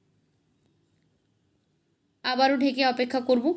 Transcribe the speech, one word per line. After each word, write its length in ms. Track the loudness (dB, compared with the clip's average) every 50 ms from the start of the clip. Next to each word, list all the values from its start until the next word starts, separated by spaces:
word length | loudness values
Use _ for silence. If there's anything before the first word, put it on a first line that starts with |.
| _ _ _ _ _ _ _ _ _ _ _ _ _ _ _ _ _ _ _ _ _ _ _ _ _ _ _ _ _ _ _ _ _ _ _ _ _ _ _ _ _ _ _ _ -6
আবারও 340 | -6 0 2 2 2 2 2 0
ঢেকে 200 | -2 0 0 0
অপেক্ষা 340 | 0 0 -2 -4 -4 -4 -4
করব 240 | 0 0 0 0 2 -2 -4